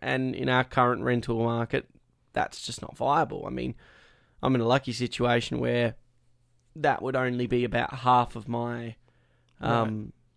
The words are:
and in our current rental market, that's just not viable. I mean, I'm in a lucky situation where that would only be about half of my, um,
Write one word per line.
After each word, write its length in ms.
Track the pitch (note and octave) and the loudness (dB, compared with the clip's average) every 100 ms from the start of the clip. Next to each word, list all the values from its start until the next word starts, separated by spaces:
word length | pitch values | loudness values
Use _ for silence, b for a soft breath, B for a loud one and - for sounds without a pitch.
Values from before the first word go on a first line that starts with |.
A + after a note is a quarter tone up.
and 320 | C3 C3 C3 | -4 -2 -2
in 140 | - C3 | -2 2
our 160 | B2+ | 2
current 400 | B2+ - B2 A#2 | 2 2 4 2
rental 400 | B2+ B2 A2+ A2+ | 0 0 0 0
market, 460 | A#2 A#2 A#2 C3+ - _ _ _ _ | 0 0 -2 -4 -4 _ _ _ _
that's 300 | - - - - | -4 -4 -6 -12
just 160 | - | -10
not 140 | - - | -12 -4
viable. 460 | C3 D3+ - - - | 0 2 0 -4 -6
I 40 | |
mean, 260 | B2+ B2 - b b b b b b | -6 -6 -8 b b b b b b
I'm 140 | C3 B2+ | 0 2
in 60 | |
a 40 | A#2 | 4
lucky 260 | B2+ - | 2 2
situation 640 | A#2 B2 - A#2+ A#2+ - B2 | -4 -4 0 2 2 0 -2
where 360 | B2 A#2+ A#2 - - _ _ _ _ _ _ D#3 | 0 0 0 -4 -16 _ _ _ _ _ _ -2
that 240 | D3 B2 | 0 0
would 140 | C3 C3 | 0 0
only 280 | B2+ B2 A#2+ | 0 0 0
be 200 | B2 A#2+ | 0 2
about 280 | A#2 - | 0 -2
half 440 | B2 B2+ B2 A#2 A#2 | 0 4 4 4 -4
of 100 | G#2+ | -6
my, 480 | A#2 A#2+ A#2+ A#2 - _ _ _ _ _ - | -4 -4 -6 -10 -14 _ _ _ _ _ -6
um, 520 | A2+ A#2 A2 G#2+ G#2+ - _ | -2 0 0 -4 -8 -16 _